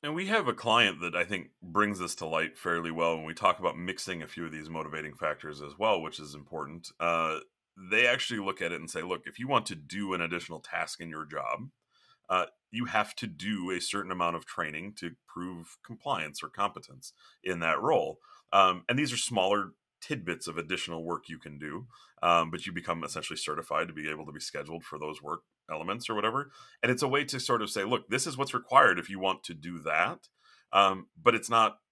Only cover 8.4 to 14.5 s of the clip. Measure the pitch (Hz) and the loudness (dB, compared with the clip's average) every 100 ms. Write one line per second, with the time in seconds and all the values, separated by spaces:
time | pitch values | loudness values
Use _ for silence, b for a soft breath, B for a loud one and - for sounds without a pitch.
8.4 | 98 95 85 85 80 82 87 90 - - | -4 -2 -4 -4 -6 -8 -4 -6 -8 -10
9.4 | 127 131 - 87 71 92 101 92 82 85 | 0 0 0 -10 -10 -6 -2 -2 -2 -4
10.4 | - 80 - 85 85 - 85 78 76 76 | -6 -12 -8 -6 -6 -6 -10 -10 -8 -6
11.4 | 62 62 131 _ b b b b - 92 | -4 -6 -8 _ b b b b 0 2
12.4 | 87 _ _ 110 123 110 104 - 120 78 | 2 _ _ -6 0 2 0 -4 -10 -6
13.4 | 95 104 90 90 - 101 92 90 85 85 | -4 -4 -2 -2 -2 -4 -4 0 0 0
14.4 | - | -6